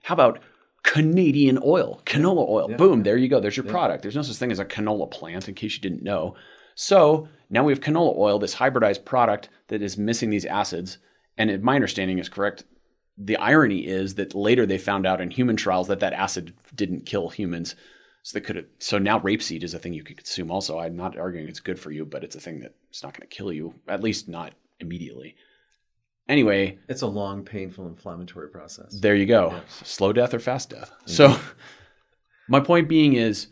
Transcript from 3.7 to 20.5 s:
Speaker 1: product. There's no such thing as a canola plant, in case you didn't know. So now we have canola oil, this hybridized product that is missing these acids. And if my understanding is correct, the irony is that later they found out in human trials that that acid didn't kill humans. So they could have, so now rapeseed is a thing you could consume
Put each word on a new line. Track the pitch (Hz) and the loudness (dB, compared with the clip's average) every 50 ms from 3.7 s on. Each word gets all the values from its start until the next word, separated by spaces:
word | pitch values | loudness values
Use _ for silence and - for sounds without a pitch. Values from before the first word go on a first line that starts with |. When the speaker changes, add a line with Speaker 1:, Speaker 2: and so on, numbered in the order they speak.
Speaker 1:
product. | 110 175 165 113 85 - | -2 0 0 0 -2 -2
There's | - 101 110 | -6 -6 -6
no | 143 | -6
such | 147 131 110 | -6 -6 -6
thing | - 127 123 | -6 -4 -4
as | 110 92 | -4 -4
a | 98 | -6
canola | - - - 107 107 107 101 78 - | -8 -6 -6 -4 -2 -2 -4 -4 -8
plant, | - - - 80 82 92 95 - | -8 -16 -14 -12 -12 -10 -10 -12
in | 95 | -12
case | - - 107 - | -10 -8 -8 -8
you | - | -6
didn't | - 95 85 - | -6 -6 -6 -6
know. | - - - 85 80 90 - - - - - _ _ _ _ | -6 -4 -4 -4 -4 -6 -8 -14 -20 -20 -20 _ _ _ _
So | - - - 202 190 165 147 156 156 156 - - _ _ _ | -10 0 4 6 8 8 8 4 2 0 -8 -20 _ _ _
now | 98 117 135 | 0 2 2
we | 151 | 2
have | 139 - | 2 0
canola | - 147 151 165 175 143 - | 0 -2 0 2 2 2 2
oil, | - 101 104 101 104 | 2 2 2 2 0
this | 101 95 - | 0 -4 -2
hybridized | - 127 135 127 123 113 104 101 - - | 0 0 0 2 4 2 2 2 0 -4
product | - - 127 120 113 104 101 - - _ _ _ _ | -2 2 2 2 2 2 -2 -4 -14 _ _ _ _
that | 110 107 | -6 -6
is | 101 98 92 104 | -4 -6 -4 -4
missing | 104 107 117 117 123 110 | -2 -2 -2 -2 -2 -2
these | 107 101 - | -2 -2 -2
acids. | - 80 101 101 - - 85 90 92 - - _ _ _ _ _ _ _ - | -2 -2 -2 -2 -2 -4 -8 -10 -10 -14 -18 _ _ _ _ _ _ _ -2
And | 110 110 | 0 0
if | 98 95 | 0 0
my | 104 123 135 | 0 2 2
understanding | 143 117 90 - 101 95 92 92 90 | 2 0 0 -2 -4 -4 -2 -2 -4
is | 80 - | -4 -6
correct, | - 98 98 101 98 - - _ _ _ _ _ _ _ _ _ _ - | -4 -2 -2 -2 -2 -6 -20 _ _ _ _ _ _ _ _ _ _ -16
the | 101 98 107 | -6 -4 -4
irony | - - 110 143 160 147 110 101 90 - | -2 2 4 4 4 4 4 2 -2 -4
is | 78 95 95 95 95 98 | -4 -4 -4 -4 -4 -4
that | 98 98 - - | -6 -8 -6 -4
later | 98 101 107 123 127 117 | -2 2 4 4 4 4
they | 95 95 92 | 2 0 -2
found | - - 101 98 95 | 0 -2 -2 0 2
out | 92 92 90 | 0 0 0
in | 90 87 | -2 -6
human | 92 - 123 123 110 | -2 -2 0 0 0
trials | 104 - 98 92 90 92 98 | -2 0 0 0 0 0 -2
that | 101 90 | -2 -2
that | 104 95 | -2 -4
acid | - - 95 95 - 95 85 82 - _ _ _ - | -2 -2 -4 -4 -4 -8 -10 -12 -20 _ _ _ -6
didn't | - 104 87 87 - - | -6 -4 -4 -4 -8 -8
kill | - - 101 85 82 | -6 -4 -4 -4 -4
humans. | - - 104 87 85 85 85 - - _ _ - _ _ _ _ _ _ | -6 -6 -6 -6 -6 -6 -8 -10 -12 _ _ -20 _ _ _ _ _ _
So | _ - - 101 | _ -10 -10 -10
they | - | -8
could | - 101 | -8 -10
have, | 90 - _ _ _ | -10 -10 _ _ _
so | - - 104 104 | -8 -4 -2 0
now | 98 101 110 107 | 2 2 0 0
rapeseed | 90 95 104 110 - - 85 80 | 2 0 -2 -2 -4 -8 -8 -8
is | 82 85 | -10 -10
a | 82 85 | -10 -10
thing | - 87 85 | -10 -10 -10
you | 78 | -10
could | 76 - - | -12 -16 -20
consume | - _ - - - 87 82 | -20 _ -12 -10 -8 -8 -6